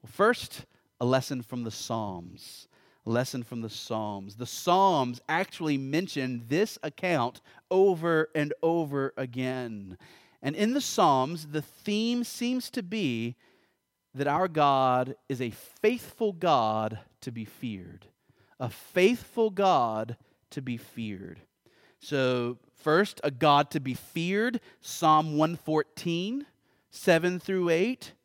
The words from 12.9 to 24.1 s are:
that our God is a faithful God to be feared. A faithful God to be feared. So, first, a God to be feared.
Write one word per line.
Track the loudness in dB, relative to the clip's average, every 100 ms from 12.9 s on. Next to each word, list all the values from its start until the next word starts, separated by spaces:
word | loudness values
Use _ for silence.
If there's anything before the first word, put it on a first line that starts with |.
| -2 -2 -2 -4 -8 _ _ _ _ _ _ _
that | -6 -2
our | 0 0
God | 2 4 4 4 2 0 -6 _
is | -6
a | -4
faithful | -8 -20 0 0 0 -8 -4 -4
God | 0 2 4 4 0 -2 -6 -14 _
to | -12
be | -10
feared. | -12 -10 -10 -8 -12 -18 -20 _ _ _ _ _
A | -8
faithful | -8 -6 4 4 4 -4 -2 0
God | 2 4 4 4 0 -4 -8 _ _ _
to | -10
be | -6 -8
feared. | -8 -10 -8 -8 -12 -16 _ _ _ _ _ _
So, | -4 0 2 2 0 -4 _
first, | _ 2 4 4 0
a | -4
God | 2 6 6 4
to | -2
be | -4
feared. | -8 -6